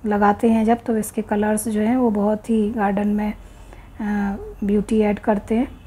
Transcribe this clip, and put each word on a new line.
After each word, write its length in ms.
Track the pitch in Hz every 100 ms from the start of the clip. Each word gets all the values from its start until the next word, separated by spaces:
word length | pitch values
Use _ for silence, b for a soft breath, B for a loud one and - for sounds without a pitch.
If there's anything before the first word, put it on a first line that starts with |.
| 214
लगाते 440 | 208 208 202 233
हैं 140 | 226
जब, 140 | 220 233
तो 120 | - 220
इसके 260 | 208 -
colors 460 | 214 208 214 214 226
जो 120 | 214
हैं 160 | 214 254
वो 140 | 240
बहुत 400 | 208 202 214 -
ही 200 | 226 208
garden 380 | 240 202 196 208
में, 240 | 208 214
अ, 1040 | - - - - - - - 208 208 202 196 427 -
beauty 360 | 202 208 202 220
ऐड 180 | 208 208
करते 360 | - 208 -
हैं। 140 | 226 285 -